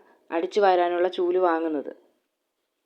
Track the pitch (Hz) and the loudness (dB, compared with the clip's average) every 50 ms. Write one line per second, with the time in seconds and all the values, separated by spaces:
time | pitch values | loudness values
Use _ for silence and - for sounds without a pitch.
0 | _ _ _ _ _ - - 165 180 180 - 208 202 190 185 180 175 175 175 175 | _ _ _ _ _ -8 -6 -6 -6 -2 0 2 4 4 4 4 2 0 0 0
1 | 175 185 180 190 180 175 175 185 185 175 160 160 165 160 151 139 - - - - | 0 -2 0 -2 -2 0 0 2 2 2 0 0 -2 -4 -4 -6 -6 -8 -14 -18
2 | _ _ _ _ _ _ _ _ _ _ _ _ _ _ _ _ _ | _ _ _ _ _ _ _ _ _ _ _ _ _ _ _ _ _